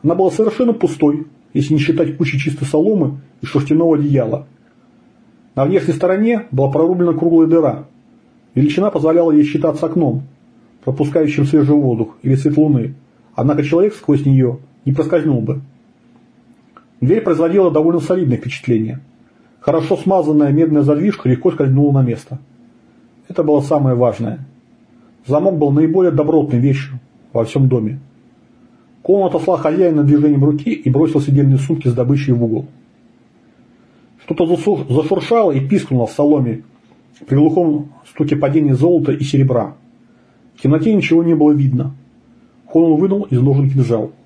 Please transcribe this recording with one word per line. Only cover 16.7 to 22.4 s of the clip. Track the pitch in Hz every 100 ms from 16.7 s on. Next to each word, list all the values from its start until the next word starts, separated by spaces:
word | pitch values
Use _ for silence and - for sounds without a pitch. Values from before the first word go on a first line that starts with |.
| - _ _
Дверь | 131 214
производила | 202 151 165 196 185
довольно | 151 160 170
солидное | 135 185 156 120
впечатление. | 131 - - 117 110 131 - _ _ _ _ _
Хорошо | - 160 160 196
смазанная | 185 190 151 151 147
медная | 143 160 151
задвижка | 139 147 196 202 131
легко | 127 180
скользнула | 170 131 135 143
на | 135
место. | 123 110 - 131